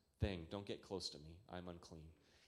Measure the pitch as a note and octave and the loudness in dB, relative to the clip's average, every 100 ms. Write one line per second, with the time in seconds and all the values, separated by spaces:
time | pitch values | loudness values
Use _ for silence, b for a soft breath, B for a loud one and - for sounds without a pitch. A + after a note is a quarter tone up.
0 | _ - G#2+ F2+ E2 G2+ G2+ A2 - F#2+ | _ 4 6 6 0 -2 0 -2 0 0
1 | - D2 D#2 E2 - F2+ F2+ E2+ - E2 | 0 -2 -10 -12 -6 -4 -4 -6 -8 -10
2 | D#2+ - B B | -10 -14 B B